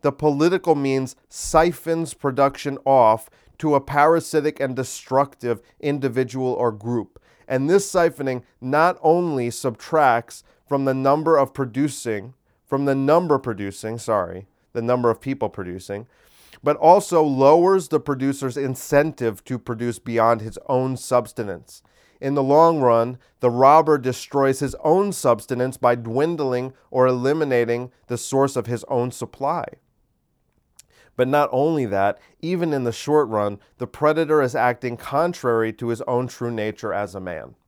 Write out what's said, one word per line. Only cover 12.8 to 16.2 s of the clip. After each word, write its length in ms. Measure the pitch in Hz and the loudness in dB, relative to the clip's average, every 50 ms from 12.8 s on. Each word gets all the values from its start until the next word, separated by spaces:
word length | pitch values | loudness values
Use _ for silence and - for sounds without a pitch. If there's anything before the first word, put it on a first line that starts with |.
| 143 | 0
the 120 | 143 135 | 0 0
number 440 | 135 135 139 151 170 180 165 147 135 | 0 2 4 4 4 4 2 0 0
producing, 580 | - 123 110 95 104 98 95 - - 110 113 | 0 -4 -8 -6 -8 -10 -10 -10 -10 -10 -10
sorry, 480 | 120 - - 110 101 90 85 90 90 98 _ _ _ _ _ _ | -8 -4 -2 -2 -2 -2 -4 -8 -14 -16 _ _ _ _ _ _
the 80 | 123 | -6
number 280 | 113 117 123 123 120 117 | -2 0 0 2 2 0
of 120 | 110 - | 0 0
people 260 | - 135 135 - 117 | -4 -8 -6 -4 -6
producing, 580 | 104 - - 95 90 87 92 - - 101 101 117 _ _ _ | -8 -6 -8 -10 -10 -10 -12 -10 -10 -12 -12 -12 _ _ _